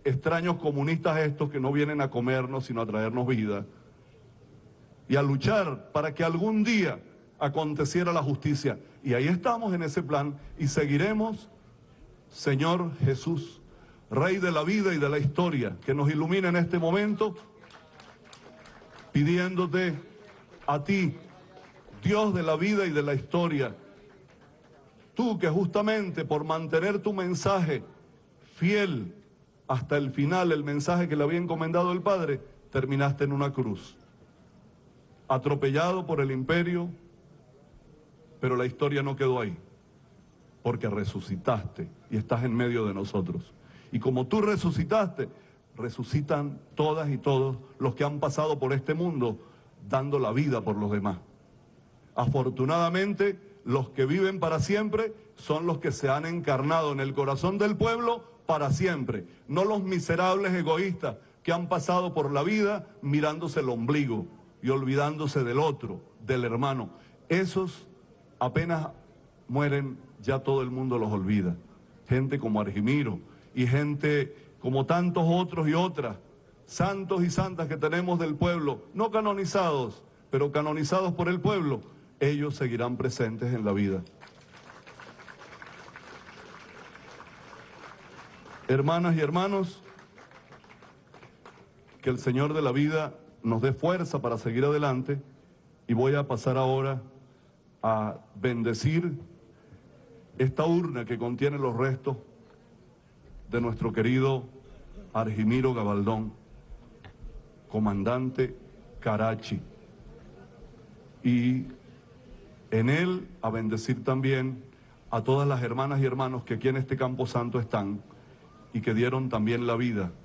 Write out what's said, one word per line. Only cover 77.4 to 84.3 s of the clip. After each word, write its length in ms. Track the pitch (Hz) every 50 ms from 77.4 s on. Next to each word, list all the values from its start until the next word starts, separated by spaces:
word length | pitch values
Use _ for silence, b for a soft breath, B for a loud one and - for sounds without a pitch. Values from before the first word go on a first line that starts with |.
| 190 190 185 170 160
que 100 | 139 156
tenemos 420 | 143 147 151 160 175 180 180 175 165
del 160 | 165 156 151
pueblo, 480 | 143 170 175 175 170 151 143 123 - - - -
no 180 | 185 220 220
canonizados, 920 | 214 220 214 208 202 196 190 - - 202 185 165 151 135 127 107 - - B B B B B _
pero 220 | - 135 143 143
canonizados 640 | 139 147 151 151 151 156 151 143 180 190 190 180 175
por 160 | 170 170 175
el 100 | 185 170
pueblo, 420 | - 202 208 190 160 143 127 107 B B B B B B - -
ellos 360 | 139 143 147 143 147 147 139
seguirán 420 | - 135 120 117 113 120 120 127
presentes 560 | 110 127 131 - - 120 113 110 107 123 120 123
en 120 | 113 107
la 60 | 104
vida. 320 | 98 101 104 98 95 92 87 - - - - -